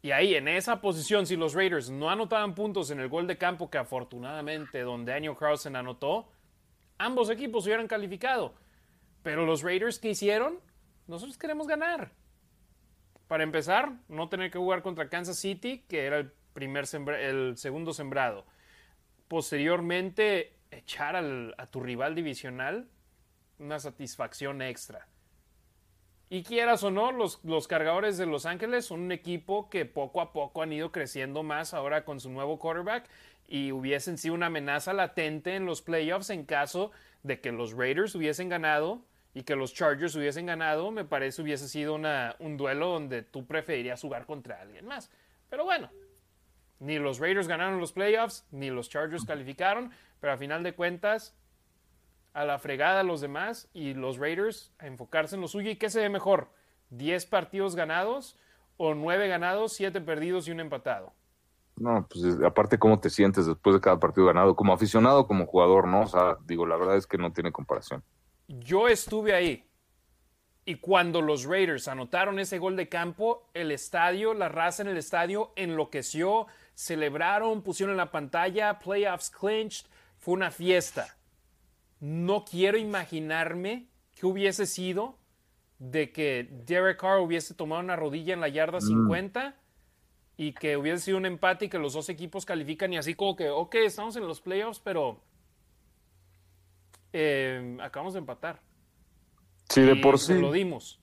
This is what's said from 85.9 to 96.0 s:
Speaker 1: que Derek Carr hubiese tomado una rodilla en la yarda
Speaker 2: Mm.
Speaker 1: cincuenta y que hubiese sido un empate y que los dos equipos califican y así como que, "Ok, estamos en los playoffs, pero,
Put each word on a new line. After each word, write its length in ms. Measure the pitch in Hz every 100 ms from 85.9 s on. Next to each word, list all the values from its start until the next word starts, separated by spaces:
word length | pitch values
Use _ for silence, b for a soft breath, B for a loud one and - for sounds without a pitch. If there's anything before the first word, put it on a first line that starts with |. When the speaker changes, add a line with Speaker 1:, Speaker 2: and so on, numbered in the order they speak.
| 156 147
Speaker 1:
que 360 | - 147 127 123 135 117
Derek 340 | 175 185 185
Carr 200 | 190 196
hubiese 340 | 170 165 160 170
tomado 260 | 156 160
una 140 | 180 170
rodilla 380 | 156 151 160 180
en 60 |
la 80 | 156
yarda 300 | 147 160 180
Speaker 2:
Mm. 20 |
Speaker 1:
cincuenta 720 | 208 226 220 180 196 240 277 269 _ _ _ _ _ _ _ -
y 180 | 151
que 240 | 135 151 143
hubiese 280 | 147 175 190
sido 120 | 190
un 80 | 190
empate 400 | 170 185 185 208
y 40 |
que 100 | 180
los 140 | 143
dos 160 | 147 147
equipos 360 | 151 170 196 180
califican 480 | 170 147 160 190
y 40 | 170
así 180 | 147 170
como 200 | 196 -
que, 140 | 156
"Ok, 260 | 143 170 233
estamos 400 | 214 - 220 226
en 100 | 180
los 140 | 160
playoffs, 380 | 185 190 220 214
pero, 440 | 208 170 131 107 _ _ _ _ _ _ _ _